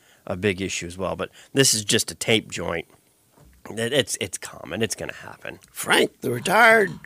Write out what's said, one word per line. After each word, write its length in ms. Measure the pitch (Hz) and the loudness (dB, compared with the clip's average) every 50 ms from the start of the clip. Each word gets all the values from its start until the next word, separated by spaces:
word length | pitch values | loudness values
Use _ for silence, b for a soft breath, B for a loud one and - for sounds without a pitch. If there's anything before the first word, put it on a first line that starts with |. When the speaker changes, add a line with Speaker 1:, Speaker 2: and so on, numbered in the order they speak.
| b b b b b | b b b b b
Speaker 1:
a 100 | - 98 | -8 -4
big 240 | 90 92 104 95 87 | 0 0 0 0 0
issue 260 | 95 90 - - 87 | -2 -4 -4 -6 -8
as 120 | 87 90 90 | -10 -8 -6
well. 180 | 95 85 87 | -4 -4 -4
But 140 | 87 92 - b b b b - | -4 -6 -8 b b b b 2
this 180 | 135 135 123 - | 4 4 4 4
is 120 | 110 107 | 0 0
just 240 | 104 - 107 - - | 0 0 0 0 -2
a 40 | 87 | -6
tape 360 | - - - 113 107 - - | -6 0 2 2 2 0 -2
joint. 360 | - - 87 85 87 82 76 - - _ _ _ _ _ _ _ _ _ - - _ _ - - | -8 -8 -6 -6 -6 -6 -8 -10 -18 _ _ _ _ _ _ _ _ _ -20 -20 _ _ -16 -12
It, 220 | 98 107 113 117 135 | -6 -6 -4 0 0
it's, 240 | 147 117 - - - - | 0 0 0 -4 -6 -6
it's 160 | 95 - - | -6 -8 -10
common. 420 | - - - - - - 80 101 113 | -12 -14 -14 -14 -10 -8 -2 -2 -2
It's 120 | 101 - | -2 -2
gonna 180 | - 82 67 - | -6 -8 -10 -10
happen. 460 | - - - - - - - - - - _ | -12 -14 -16 -16 -14 -12 -14 -14 -14 -18 _
Speaker 2:
Frank, 520 | _ - - - - - - - - _ - | _ -8 -2 2 2 2 2 0 -2 _ -4
the 80 | 131 | -4
retired 600 | 120 120 - - 180 214 240 226 226 226 202 180 - - - | -4 -2 0 2 6 8 8 8 8 6 4 2 -2 -8 -16